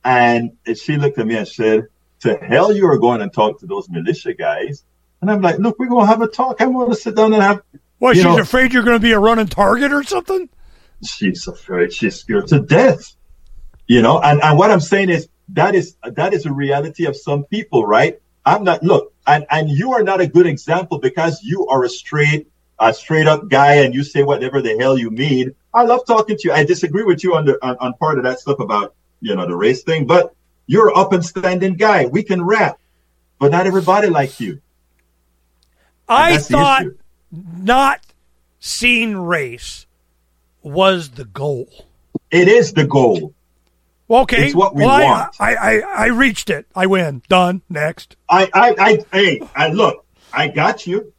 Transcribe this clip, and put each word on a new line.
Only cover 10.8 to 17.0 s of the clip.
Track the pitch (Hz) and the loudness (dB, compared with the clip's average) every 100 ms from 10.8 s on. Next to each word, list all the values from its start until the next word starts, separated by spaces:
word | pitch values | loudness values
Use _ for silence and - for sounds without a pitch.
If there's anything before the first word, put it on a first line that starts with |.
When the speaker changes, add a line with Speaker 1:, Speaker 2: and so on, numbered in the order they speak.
| _ - | _ -20
Speaker 1:
She's | - - 95 87 - | -18 -6 -6 -4 -12
afraid. | - - 90 87 | -16 -8 -2 -2
She's | - 104 - | -2 -6 -6
scared | - 107 - | -4 -4 2
to | 147 | 0
death. | - 165 262 - - _ _ - - - - - - | 2 4 4 0 -8 _ _ -20 -20 -20 -20 -20 2
You | 120 | 4
know, | 113 160 | 4 4
and, | 147 147 | 4 4
and | 156 151 | 4 4
what | 214 | 4
I'm | 190 | 2
saying | - 196 190 | 0 0 0
is | 165 - _ - | -2 -4 _ -8
that | 185 185 196 | -2 0 0
is, | - _ | -2 _
that | 120 117 139 | -14 -6 -4
is | 139 156 | -2 -4
a | |
reality | 139 139 139 156 - | -4 -2 -4 -4 -6